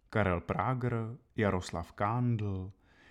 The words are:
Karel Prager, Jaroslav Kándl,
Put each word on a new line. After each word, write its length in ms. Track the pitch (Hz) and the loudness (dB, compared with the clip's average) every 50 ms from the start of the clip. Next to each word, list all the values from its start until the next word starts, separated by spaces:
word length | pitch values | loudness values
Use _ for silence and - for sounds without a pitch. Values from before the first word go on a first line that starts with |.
| _ _ | _ _
Karel 300 | - 110 101 95 87 85 | 0 2 4 4 2 2
Prager, 760 | - - 92 87 95 123 131 123 123 123 117 113 113 110 123 - _ _ - | 0 -2 -2 0 0 0 0 0 -2 -2 -2 -2 -4 -6 -8 -12 _ _ -2
Jaroslav 560 | 110 107 98 92 90 95 - - 82 90 - - | 2 2 2 2 2 -2 -4 -6 -6 -8 -8 -4
Kándl, 800 | - 104 104 117 123 123 120 117 104 104 101 98 95 92 98 - _ _ _ _ _ - - | -2 0 0 2 2 2 2 2 0 0 -2 -4 -4 -6 -8 -12 _ _ _ _ _ -20 -20